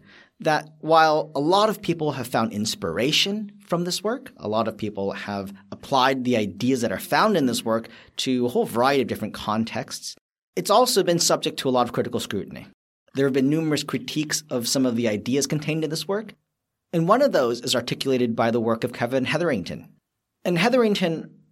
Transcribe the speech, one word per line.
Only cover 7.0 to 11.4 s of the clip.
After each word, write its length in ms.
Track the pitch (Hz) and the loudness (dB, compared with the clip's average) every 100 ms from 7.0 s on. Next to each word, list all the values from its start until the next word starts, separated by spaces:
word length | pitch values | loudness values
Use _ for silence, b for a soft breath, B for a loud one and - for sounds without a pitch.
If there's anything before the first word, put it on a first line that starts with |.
| - 151 208 175 | 0 2 4 4
in 80 | 127 | 2
this 180 | 117 | 0
work 260 | 117 113 113 B B - | 0 -2 -4 B B -6
to 300 | 131 127 120 | -2 0 0
a 20 | |
whole 160 | 220 226 | 0 0
variety 380 | 110 127 143 | 2 2 2
of 40 | 107 | 0
different 280 | 101 107 - | -4 -8 -6
contexts, 800 | - 107 113 110 135 - - - _ _ _ - | -2 -2 -2 -6 -8 -12 -14 -16 _ _ _ -4
it's 160 | 175 | 2
also 320 | 208 247 208 | 4 4 2
been 160 | 175 170 | 2 2
subject 400 | - 165 | 2 0